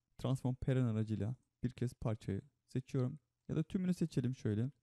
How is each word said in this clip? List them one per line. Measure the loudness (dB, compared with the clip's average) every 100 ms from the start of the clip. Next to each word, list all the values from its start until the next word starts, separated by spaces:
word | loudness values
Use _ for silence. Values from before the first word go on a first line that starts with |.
| _ -6
Transform | -2 0 0 0
Parent | 2 2 4
aracıyla | 2 0 0 0 -4 _ _
bir | -6
kez | -2 -4
parçayı | -2 -2 -2 -2 -6 -6 _ _
seçiyorum. | -6 -2 0 0 -4 _ _ -4
Ya | -4
da |
tümünü | -2 -2 0
seçelim | 0 0 2 0 0
şöyle. | 0 0 0 -4